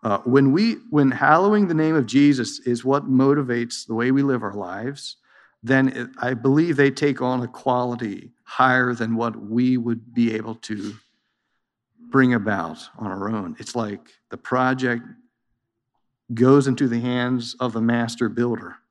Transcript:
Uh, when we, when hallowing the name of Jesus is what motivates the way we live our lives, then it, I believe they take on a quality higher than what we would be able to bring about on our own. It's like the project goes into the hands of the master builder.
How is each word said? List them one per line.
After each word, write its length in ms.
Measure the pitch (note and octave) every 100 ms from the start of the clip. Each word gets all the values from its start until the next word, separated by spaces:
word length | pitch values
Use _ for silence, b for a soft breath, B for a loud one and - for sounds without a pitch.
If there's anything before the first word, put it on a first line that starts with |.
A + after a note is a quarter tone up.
Uh, 140 | A#2 G2+ -
when 260 | C3 C#3
we, 220 | D3 A3+ A3+ -
when 220 | D3 C#3
hallowing 580 | B2+ C#3 D#3+ G3 G#3+ G3
the 40 |
name 220 | D#3+ D#3 D#3+
of 100 | A#2
Jesus 540 | C3 C#3+ C3+ A2+ -
is 240 | - A#2+
what 260 | B2+ C#3 C#3+
motivates 760 | C3 C3+ D3 C3+ A#2+ A#2+ - -
the 60 |
way 180 | A2 B2
we 100 | C3+
live 220 | C#3 B2+
our 100 | G#2+
lives, 640 | G2+ F#2 F#2+ A#2+ C#3+ - - b b b b
then 240 | A2+ C3+ C3+
it, 220 | B2 B2 -
I 160 | B2
believe 420 | B2 A#2 C#3+ E3+ C#3+
they 160 | C#3
take 300 | C3+ C#3+ B2+
on 200 | B2+ B2+
a 60 | A#2
quality 840 | - - B2 B2 A#2+ A#2 G2+ - _
higher 500 | _ - C3 B2+ B2
than 220 | A#2+ A2 A2+
what 260 | A#2 A2+
we 360 | G#2 A2+ B2+ B2+
would 360 | A#2 A#2 A#2
be 220 | A#2 A#2 A2
able 200 | A2 A2
to 400 | - G#2+ G#2+ A2 _ _ _ _ _ _ _ _ _ _ -
bring 240 | C#3 B2+
about 460 | A#2+ G#2 G2 E2 D#2+ - -
on 100 | G#2+
our 220 | G2 G2
own. 260 | A2 F2+ D#2
It's 180 | G#2+ A#2+
like 340 | A2 G2+ _ _ _
the 60 | -
project 680 | - B2+ C3 C3 B2+ A#2+ A#2+ - _ _ _ _ _ _ _ _ _ _ _
goes 340 | A#2 B2+ C#3+ C3+
into 220 | B2+ C3+
the 100 | A#2
hands 560 | B2 B2 B2 B2+ A#2 -
of 100 | B2+
the 100 | A2+
master 460 | A2+ A#2+ A#2 - A#2
builder. 480 | A2+ A#2+ A2 F#2 - _